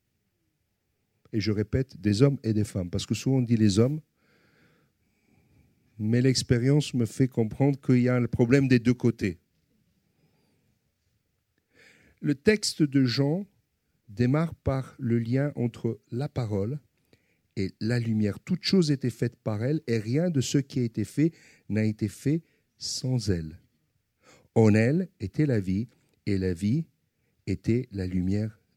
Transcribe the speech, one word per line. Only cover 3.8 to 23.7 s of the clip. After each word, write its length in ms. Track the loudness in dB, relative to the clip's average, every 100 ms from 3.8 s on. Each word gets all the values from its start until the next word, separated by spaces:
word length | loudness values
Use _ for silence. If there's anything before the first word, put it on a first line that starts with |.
| 2 0 -10 _ _ _ _ _ _ _ _ _ _ _ _ _ _ _ _ _ _ -6
mais 240 | 0 2
l'expérience 760 | 2 2 0 0 2 2 2
me 120 | -2 -2
fait 220 | 0 -2
comprendre 520 | 0 -4 0 0 0
qu'il 220 | 2 2
y 60 | 4
a 80 | 0
un 100 | -2
problème 400 | 0 4 4 6
des 140 | 4
deux 120 | 4
côtés. 460 | 2 0 0 -4 -6 _ _ _ _ _ _ _ _ _ _ _ _ _ _ _ _ _ _ _ _ _ _ _ _ _ _ _ _
Le 140 | -4
texte 480 | 0 2 2 0 0
de 220 | 2 4
Jean 420 | 2 2 -2 -2 -6 _ _ _ _ _ _
démarre 460 | -2 0 2 0 -4
par 400 | -4 -4 -6 -8
le 220 | -2 -2
lien 320 | 0 -2 -2
entre 460 | -2 -4 -4 -6 -6 -8
la 180 | -8 -6
parole 520 | -6 -4 -2 -4 -6 _ _ _ _ _ _ _
et 180 | -8 -8 -6
la 200 | -4 -2
lumière. 400 | -2 0 0 -4
Toute 240 | -6 -6
chose 260 | 0 2 2
était 200 | 0 -2
faite 260 | -4 -6 -6
par 260 | -8 -4
elle, 180 | -2 -4 -2
et 120 | -4
rien 300 | -2 -2 -2
de 120 | -2
ce 180 | 0 0
qui 220 | -2 -4
a 20 |
été 220 | -4 -4
fait 280 | -6 0 -2 -2 -20 _ -6
n'a 160 | -2
été 240 | -2 -2 -6
fait 340 | -4 -4 -4 -6 _ _ -16
sans 520 | -12 -8 -4 -2 0
elle. 300 | -2 -4 -14 _